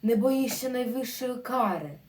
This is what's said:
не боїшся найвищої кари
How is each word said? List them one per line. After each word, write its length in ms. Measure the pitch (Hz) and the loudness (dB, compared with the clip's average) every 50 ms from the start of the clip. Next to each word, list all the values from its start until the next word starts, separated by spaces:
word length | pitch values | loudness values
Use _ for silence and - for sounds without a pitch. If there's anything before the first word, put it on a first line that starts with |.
не 140 | - 220 233 | 2 4 4
боїшся 540 | 208 233 262 269 269 269 233 - - 254 262 | 4 4 4 4 4 2 0 -2 -2 -4 -2
найвищої 680 | 254 247 247 220 226 262 254 - - - 254 247 247 | -2 -2 -2 -2 -2 -4 -4 -6 -6 -6 -4 -4 -4
кари 640 | 247 - - 254 262 233 202 180 165 151 147 147 - - | -6 -6 -2 0 2 2 2 2 -2 -4 -8 -10 -14 -18